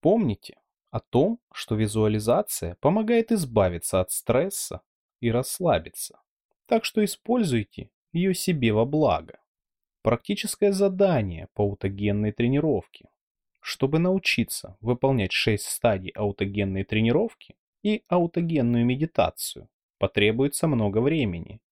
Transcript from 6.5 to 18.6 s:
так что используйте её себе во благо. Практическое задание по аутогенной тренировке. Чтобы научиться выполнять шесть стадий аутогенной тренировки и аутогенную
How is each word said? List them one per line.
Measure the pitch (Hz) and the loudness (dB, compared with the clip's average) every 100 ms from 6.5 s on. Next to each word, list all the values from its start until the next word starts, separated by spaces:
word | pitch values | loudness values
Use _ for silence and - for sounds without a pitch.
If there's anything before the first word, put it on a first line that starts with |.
| _ _ | _ _
так | 226 - | 0 0
что | - | 0
используйте | 208 - - 247 196 120 104 - - _ _ | -2 -2 -2 0 2 0 -2 -12 -16 _ _
её | 165 190 | -2 0
себе | 180 - 160 117 | 0 -2 0 2
во | 107 120 | 2 2
благо. | 151 139 78 80 - _ _ _ _ _ _ | 2 2 0 -4 -20 _ _ _ _ _ _
Практическое | - - - 202 - - 202 | -2 -2 -2 -6 -6 0 0
задание | 190 202 190 196 151 101 80 87 | 2 0 2 2 2 -2 -6 -12
по | - | -2
аутогенной | 104 98 98 98 104 101 107 | -2 -2 -6 -2 -2 0 -2
тренировке. | 107 120 139 156 110 - - - _ _ _ _ _ | 0 0 2 2 -2 -4 -20 -20 _ _ _ _ _
Чтобы | - - 139 160 | -14 -2 0 2
научиться | 175 190 - - 113 - - - | 2 0 0 -2 -2 -4 -12 -10
выполнять | 110 - 135 131 95 | -4 0 2 2 0
шесть | - - 104 - | 0 0 -2 -4
стадий | - 117 98 92 | -2 0 0 -4
аутогенной | - 104 98 98 98 98 95 98 | -4 -4 -2 -4 -2 -2 -2 -2
тренировки | 107 110 135 226 - - _ _ _ | 0 2 2 0 -6 -20 _ _ _
и | 208 214 _ | -4 -4 _
аутогенную | 180 170 170 170 160 | 0 0 -2 -2 0